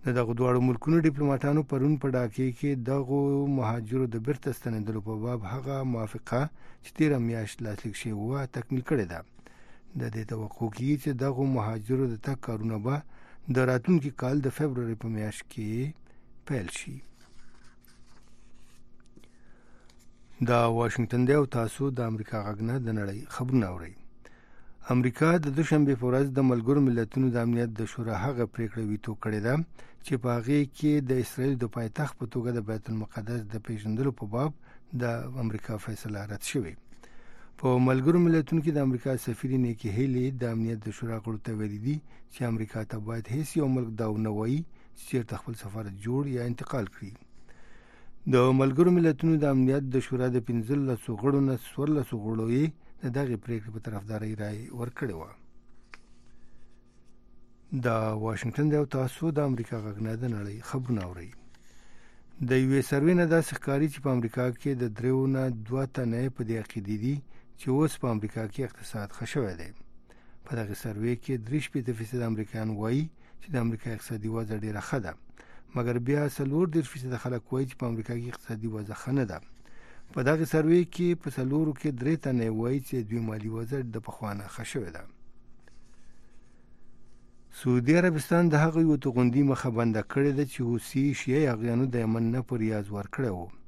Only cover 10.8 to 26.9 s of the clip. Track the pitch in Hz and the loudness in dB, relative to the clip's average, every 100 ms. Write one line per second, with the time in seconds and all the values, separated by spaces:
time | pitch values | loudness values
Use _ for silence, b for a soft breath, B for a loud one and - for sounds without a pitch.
10.8 | 127 147 151 127 135 127 135 127 107 113 | 0 0 0 0 0 2 2 2 0 -4
11.8 | 104 131 131 113 139 131 - 110 113 107 | 0 2 2 0 -4 -4 -4 -2 -2 0
12.8 | 107 143 - b b b - 127 127 127 | 0 -2 -4 b b b 0 4 4 4
13.8 | 113 175 143 - 127 143 135 - 151 123 | 6 4 4 -2 0 2 0 0 0 0
14.8 | 117 110 113 110 107 - - - 107 113 | -2 -4 -4 -2 -4 -6 -12 -6 -4 -2
15.8 | 139 - - b b - - 139 87 - | -4 -6 -16 b b -18 -4 -4 -4 -8
16.8 | - 131 - - - - - - - - | -10 -12 -14 -18 -18 -14 -12 -14 -18 -20
17.8 | - - - - - - - - - - | -20 -20 -20 -20 -20 -20 -18 -18 -18 -18
18.8 | - - - - b b b b b b | -20 -20 -20 -20 b b b b b b
19.8 | b b b - - - 120 120 117 117 | b b b -20 -20 -4 2 4 4 2
20.8 | 117 117 110 123 123 147 135 123 113 - | 0 0 0 2 4 4 4 0 -2 -2
21.8 | 139 127 117 110 107 110 101 101 113 131 | -2 -2 -2 -4 -4 -4 -4 -4 -2 -2
22.8 | 117 110 101 101 - - 127 127 98 90 | -2 -2 -2 -6 -10 -6 2 2 2 -4
23.8 | 82 - - - b b b b b b | -10 -14 -18 -18 b b b b b b
24.8 | - 123 123 - 160 175 147 135 156 151 | 0 2 4 4 4 4 2 0 4 6
25.8 | 143 127 123 127 139 131 131 123 113 143 | 6 4 2 4 4 4 4 4 4 6
26.8 | 135 | 6